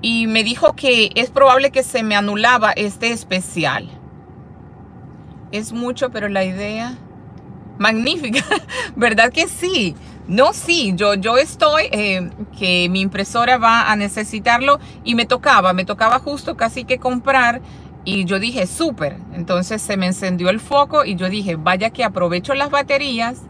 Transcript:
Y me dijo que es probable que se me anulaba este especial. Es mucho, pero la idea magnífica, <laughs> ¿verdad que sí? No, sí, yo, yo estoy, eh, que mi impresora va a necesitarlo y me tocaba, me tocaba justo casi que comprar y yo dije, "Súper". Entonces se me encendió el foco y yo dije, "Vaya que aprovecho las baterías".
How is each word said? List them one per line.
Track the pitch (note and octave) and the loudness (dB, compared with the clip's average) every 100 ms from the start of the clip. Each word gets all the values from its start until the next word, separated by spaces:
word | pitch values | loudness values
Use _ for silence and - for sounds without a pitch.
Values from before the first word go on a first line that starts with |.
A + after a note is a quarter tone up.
Y | A3+ A#3 A3+ | 0 0 0
me | A3 | 0
dijo | G#3+ B3 D#4+ | 0 2 2
que | - C#4 A#3+ G#3+ - | 2 2 4 2 0
es | B3 | 0
probable | C#4 C4+ B3+ C#4 | 4 6 6 4
que | C4+ | 0
se | B3+ A#3+ | -2 -2
me | A3 G#3 | 0 0
anulaba | G3+ G3+ A3+ B3 G#3+ | 0 2 4 6 4
este | - G#3 F#3+ A#3 | 0 -4 -2 -4
especial. | A#3 - F#3 F3+ F3 D3 B2+ - - - - - - - - - - - - - - - - - | -4 -4 -4 -4 -2 -2 -2 -8 -18 -20 -20 -20 -20 -20 -20 -20 -20 -20 -20 -20 -20 -20 -20 -10
Es | G#3 G#3+ | -10 -8
mucho, | A3+ A#3+ B3 B3+ | -6 -6 -4 -4
pero | A#3 G3+ | -4 -4
la | G3 F#3+ | -2 -2
idea | F#3 G#3 A3 A#3+ B3+ - - - - - - - - | -4 -6 -6 -8 -12 -16 -20 -20 -20 -18 -18 -18 0
magnífica, | G#3 A3 A#3+ E4+ C4+ B3+ - G4 - | 0 2 -2 -4 -2 -2 0 -2 -2
<laughs> | B4+ A4+ - | -8 -8 0
¿verdad | A#3 A3 A#3 | 2 4 2
que | D4+ E4+ | 2 -2
sí? | - F4 F4+ F#3+ - - - - | -2 -2 -2 -2 -6 -16 -18 -4
No, | G3 D4 | 4 4
sí, | - - E4+ A3 F3 | 2 -2 0 0 0
yo, | G#3 | 2
yo | G3+ G3+ A#3+ | 2 2 2
estoy, | D#4 - D#4 D4+ - | 2 2 2 4 0
eh, | G#3 G#3 F#3 F3 - G#3 - | -2 -2 -2 -4 -10 -14 -6
que | F#3 F3+ F3 | 0 2 2
mi | F#3+ | 0
impresora | F#3+ F#3+ G3 A#3 A#3+ B3+ | -2 -2 -2 0 4 4
va | A3+ A#3 - | 6 4 4
a | G#3 | 0
necesitarlo | G3+ G#3+ G#3+ A3 A#3 A#3+ C4+ C#4+ - - - | 0 -4 -6 -4 0 2 4 2 0 -12 -2
y | A#3 | -2
me | A#3 | 0
tocaba, | B3 D4 A#3 F#3 | 0 4 4 4
me | F#3 F#3 | 0 -2
tocaba | G3+ A3+ B3 | 0 2 2
justo | B3+ C#4+ - A#3 | -2 -8 -8 -2
casi | A3+ B3 | -2 -4
que | B3 B3+ | -4 -2
comprar | B3+ B3+ C#4 C4+ A#3+ B3 - - - - | 0 -2 2 4 2 0 -8 -18 -20 -12
y | - G3 F3+ | -6 -4 0
yo | G3 | -2
dije, | A3+ B3 F#3 | -2 -2 -4
"Súper". | - E4 A3+ D3 - - | -2 -4 -2 -6 -6 -14
Entonces | E3+ E3+ F3+ F3+ A3 | -10 -2 -2 -2 -6
se | A3 G3+ | -4 -2
me | F#3 | -2
encendió | F#3 G3 F3+ F3+ | -2 -4 0 0
el | G#3+ | -2
foco | - C#4+ C#4 - G#3+ | 2 2 4 2 0
y | F3+ | -2
yo | F#3 | -4
dije, | G#3 G3 D#3+ | -4 -4 -2
"Vaya | D#3+ F#3 A3 | 0 0 -2
que | A3+ | -2
aprovecho | A3+ F#3+ F3+ F3+ A3+ C#4 | -2 0 0 -2 -2 -2
las | C#4+ | 0
baterías". | C#4 C#4 C#4 C#4+ A#3 A#3 B3+ - | -2 0 -2 -2 -2 -4 -6 -16